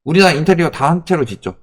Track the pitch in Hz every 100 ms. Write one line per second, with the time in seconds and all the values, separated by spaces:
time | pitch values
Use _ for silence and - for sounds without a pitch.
0 | 131 170 190 143 160 175 160 - 139 175
1 | 165 254 117 95 92 -